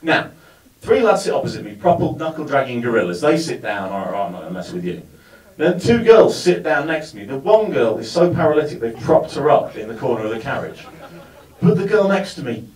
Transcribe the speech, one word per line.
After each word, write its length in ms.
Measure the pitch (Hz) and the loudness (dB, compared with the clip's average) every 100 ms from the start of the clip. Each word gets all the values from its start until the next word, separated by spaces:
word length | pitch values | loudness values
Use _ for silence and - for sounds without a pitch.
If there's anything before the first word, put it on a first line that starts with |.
Now, 280 | 160 156 - - - _ _ _ | 0 0 -2 -12 -20 _ _ _
three 200 | - 220 | 2 4
lads 220 | 226 196 | 6 2
sit 120 | 185 | 2
opposite 300 | - - - | -2 -2 -6
me, 100 | - | -12
proper 380 | - 175 170 156 - | -2 2 4 2 -2
knuckle-dragging 640 | 160 160 147 139 127 120 | -6 -6 -2 -2 0 -2
gorillas. 400 | 120 113 98 - | 0 0 0 0
They 180 | 151 160 | 2 2
sit 240 | - 120 | 0 -6
down, 280 | 131 101 95 | -6 -6 -4
all 80 | 98 | -6
right, 80 | 92 | -6
all 60 | |
right, 140 | 98 98 | -4 -4
I'm 60 | |
not 100 | 90 | -6
gonna 120 | 90 | -10
mess 180 | 90 87 | -10 -8
with 120 | 90 | -8
you. 180 | 87 85 - - - - - - | -6 -8 -12 -20 -20 -20 -20 -2
Then 240 | 156 170 | 0 2
two 240 | - 233 | 4 2
girls 360 | - 226 - - | 8 8 8 4
sit 220 | - 175 | 2 2
down 240 | 160 151 160 | 2 0 0
next 240 | 160 - | -4 -6
to 60 | - | -14
me. 80 | |
The 120 | - - | -10 -8
one 360 | 185 214 214 | -2 -2 0
girl 260 | 143 113 - | 0 0 -2
is 120 | - | -4
so 220 | 170 175 | 0 0
paralytic 460 | - 160 151 - 117 | 2 0 0 -2 -4
they've 200 | 113 - | -8 -8
propped 340 | 139 156 - | 2 2 2
her 160 | - - | -4 2
up 260 | - - - | 2 0 -8
in 120 | 107 | -12
the 80 | 113 | -8
corner 280 | - 113 | -4 -4
of 60 | 107 | -4
the 80 | 113 | -6
carriage. 480 | 127 127 92 - - - - - - - - - | -6 -6 -8 -12 -18 -20 -20 -20 -20 -20 -20 0
But 160 | 175 170 | 4 4
the 100 | 202 | 2
girl 200 | 214 196 | 2 4
next 300 | 190 190 - | 2 -2 -8
to 80 | |
me 240 | 135 113 - | -8 -8 -10